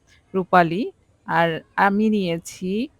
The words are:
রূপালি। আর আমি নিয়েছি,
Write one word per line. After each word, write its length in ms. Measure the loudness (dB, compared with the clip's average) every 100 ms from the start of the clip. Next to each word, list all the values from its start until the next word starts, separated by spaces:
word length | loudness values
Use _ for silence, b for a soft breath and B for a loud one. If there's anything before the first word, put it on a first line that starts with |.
| _ b _
রূপালি। 580 | -6 2 2 4 0 -6 -8 _ _ -4
আর 340 | 0 0 -2 -6 0
আমি 340 | 2 2 2
নিয়েছি, 800 | 0 -2 -4 -8 -12 -6 -6 -6 _